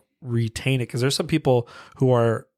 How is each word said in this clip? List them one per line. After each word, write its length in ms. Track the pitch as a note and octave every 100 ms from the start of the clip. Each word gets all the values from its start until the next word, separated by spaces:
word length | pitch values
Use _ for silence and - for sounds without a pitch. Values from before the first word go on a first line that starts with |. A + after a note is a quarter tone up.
| _ _
retain 600 | B2+ A#2 A2+ - - C3
it? 60 | A#2
'Cause 140 | A#2+
there's 160 | C3 C3
some 100 | E3
people 420 | D#3 C#3+ B2 A#2 - - -
who 140 | C3
are, 360 | B2 A#2 A2 -